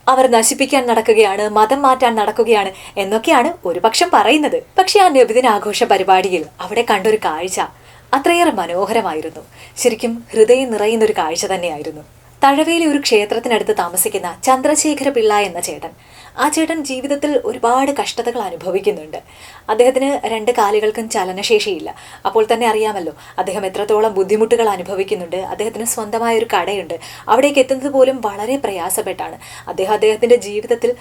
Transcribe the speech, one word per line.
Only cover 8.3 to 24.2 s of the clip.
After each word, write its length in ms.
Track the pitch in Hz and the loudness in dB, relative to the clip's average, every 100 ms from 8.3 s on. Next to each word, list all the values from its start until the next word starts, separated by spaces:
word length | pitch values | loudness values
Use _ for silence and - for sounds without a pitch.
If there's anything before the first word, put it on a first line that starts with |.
| 339 330 214 | 2 2 0
മനോഹരമായിരുന്നു. 840 | 170 175 196 226 190 156 156 156 - - - - | -4 -2 -2 -2 -2 -4 -8 -14 -20 -20 -18 -4
ശരിക്കും 380 | 247 220 233 233 - | -4 -2 -6 -6 -2
ഹൃദയം 400 | 226 220 254 262 | 4 6 4 2
നിറയുന്നൊരു 460 | 214 208 226 214 202 | -2 0 2 0 0
കാഴ്ച 240 | 160 165 196 | -2 -4 -4
തന്നെയായിരുന്നു. 580 | 190 175 147 156 151 147 _ - - | -4 -4 -6 -10 -12 -18 _ -20 0
തഴവയിലെ 440 | 277 285 320 339 320 | 2 4 2 2 2
ഒരു 100 | 285 | 0
ക്ഷേത്രത്തിനടുത്ത് 760 | - 214 208 233 247 214 202 208 | 2 2 2 -2 -2 -2 0 -2
താമസിക്കുന്ന 520 | 175 180 214 196 175 170 | -2 -2 -4 -4 -8 -2
ചന്ദ്രശേഖര 640 | - 262 285 302 302 285 277 | 2 2 2 0 0 0 0
പിള്ള 220 | 233 220 208 202 | 0 2 2 0
എന്ന 120 | 175 | -4
ചേട്ടൻ, 300 | 175 151 160 - - - - - | -8 -10 -14 -16 -20 -20 -12 -2
ആ 60 | 285 | -2
ചേട്ടൻ 300 | 311 320 330 | 0 -2 -2
ജീവിതത്തിൽ 460 | 277 262 277 285 294 277 | -6 -6 -4 -2 0 -2
ഒരുപാട് 460 | - - 233 254 277 | -2 -2 0 2 0
കഷ്ടതകൾ 480 | 285 - - 247 240 | -2 -4 -4 -4 -4
അനുഭവിക്കുന്നുണ്ട്. 800 | 196 165 180 185 202 170 156 160 - - - - - | -6 -8 -4 -2 -2 -4 -8 -16 -16 -20 -20 -12 -2
അദ്ദേഹത്തിന് 400 | 220 247 262 269 285 | 2 4 4 0 -2
രണ്ട് 260 | 208 220 214 | -4 -4 -2
കാലുകൾക്കും 540 | 240 202 214 214 214 220 | 0 2 2 0 -4 -4
ചലനശേഷിയില്ല. 840 | 220 185 185 202 214 208 165 156 - - - | -4 -4 -4 0 0 0 -6 -8 -14 -18 -10
അപ്പോൾ 200 | 196 226 | -2 0
തന്നെ 220 | 220 226 233 | 2 0 0
അറിയാമല്ലോ 480 | 214 214 202 160 - - - | 0 -2 -4 -8 -12 -12 -6
അദ്ദേഹം 260 | 190 180 190 | -6 -4 -6
എത്രത്തോളം 460 | 190 208 214 220 | -4 0 2 2
ബുദ്ധിമുട്ടുകൾ 520 | 196 | 0